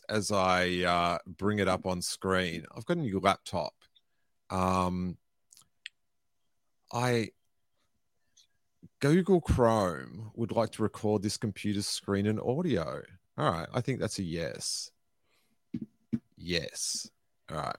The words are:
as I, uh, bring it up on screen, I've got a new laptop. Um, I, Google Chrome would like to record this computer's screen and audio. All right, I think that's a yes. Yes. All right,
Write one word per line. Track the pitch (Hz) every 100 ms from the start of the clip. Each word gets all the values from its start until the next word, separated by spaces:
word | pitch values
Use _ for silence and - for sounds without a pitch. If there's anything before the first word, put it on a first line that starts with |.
| -
as | 107 98
I, | 101 92 90 90 90
uh, | 90 87 87 85
bring | - 82 98 104
it | 92
up | 92
on | 95 90
screen, | - - 95 92 87 85 76
I've | -
got | 113 175
a |
new | 127 95
laptop. | 95 92 - 90 73 _ _ _ _ _ _ _ -
Um, | 95 92 92 90 90 90 - _ _ _ - _ _ - _ _ _ _ _ _ _ _ _ -
I, | 117 123 120 101 _ _ _ _ _ _ _ _ _ _ _ _ _ _ _ - -
Google | 139 180 185 180
Chrome | - 131 117 110 92 69 60 85 110
would | - 113
like | 107 110
to | -
record | 107 - 107 104
this | 104 -
computer's | 110 - 107 101 -
screen | - - 101 104
and | 107
audio. | - 143 180 101 64 69 - - _ -
All | 147
right, | 82 -
I | 127
think | 135 123
that's | 110 -
a |
yes. | 87 82 71 - - - - _ _ _ _ _ _ _ - - - _ - - _ -
Yes. | 85 85 - - - - - _ _ _ -
All | 78
right, | -